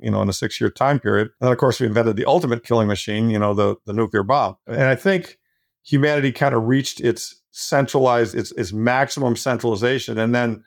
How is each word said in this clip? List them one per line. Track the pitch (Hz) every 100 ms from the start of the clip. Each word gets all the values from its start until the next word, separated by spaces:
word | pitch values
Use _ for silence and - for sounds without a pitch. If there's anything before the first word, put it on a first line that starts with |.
you | 117
know, | 101
in | 101
a |
six-year | 95 123 - 107
time | - 135 143
period. | 107 104 110 -
And | 127
then, |
of | 120
course, | 135 -
we | 117
invented | 107 113 104
the | -
ultimate | 165 147 117
killing | - 117 104
machine, | 101 - 107 113
you | 107
know, | 104 101
the, | 101 101 -
the |
nuclear | 104 110 107
bomb. | 98 143 104 92 -
And | 117
I | 131 131
think | 196 190 - - _ _ _ _
humanity | - 143 147 147 135
kinda | 120 139 120
reached | 113 135 131 -
its | 120 117 - - _
centralized, | - - 143 131 143 131 120 113 107
its, | 107
its | - 98
maximum | 107 117 127 139 - 131 117
centralization. | 135 117 120 104 120 131 - 110
And | 113 123
then, | 120 110